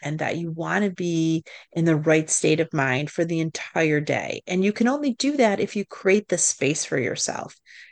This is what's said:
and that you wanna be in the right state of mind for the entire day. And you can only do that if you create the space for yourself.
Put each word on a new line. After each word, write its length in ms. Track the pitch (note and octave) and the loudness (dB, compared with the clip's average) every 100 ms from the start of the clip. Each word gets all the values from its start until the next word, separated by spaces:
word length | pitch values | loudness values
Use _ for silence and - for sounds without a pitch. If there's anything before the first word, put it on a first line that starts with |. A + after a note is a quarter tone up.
and 160 | D3 D3+ | -6 -4
that 180 | C3 D3+ | -4 -4
you 140 | E3+ | -6
wanna 400 | D#3+ D#3+ F3+ G#3 | -6 -2 0 -2
be 520 | F3+ F3 E3 D#3+ D#3+ - - - | -2 -2 0 0 0 -4 -20 -8
in 120 | E3+ E3 | 0 2
the 100 | D3+ | 4
right 340 | D#3 D#3+ D#3 | 4 2 2
state 300 | - D#3+ D#3 | 0 2 2
of 120 | D#3+ | 0
mind 380 | D#3 C3+ B2+ D3 | 0 0 0 -2
for 160 | - E3 | -2 -2
the 140 | E3 | 0
entire 600 | D#3+ - - F3 D#3+ D3+ | -2 -6 -6 0 2 2
day. 440 | D3+ B2 - - - | 0 -2 -2 -8 -4
And 180 | F3+ | 0
you 80 | G3 | 2
can 160 | G#3 A#3+ | 2 0
only 260 | C#4+ C#4+ A#3 | 2 -2 -2
do 200 | C4+ C#4+ | -2 2
that 220 | A3+ G3 | 2 2
if 160 | G3 G#3 | -2 -4
you 80 | |
create 440 | G3 - F#3+ G#3 - | -6 -2 4 4 2
the 100 | - | 0
space 480 | - - C#3 D#3+ - | 0 0 0 0 -2
for 140 | D3 | -2
yourself. 560 | A#2 - - - - - _ - - | -2 -2 -4 -6 -10 -14 _ -20 -20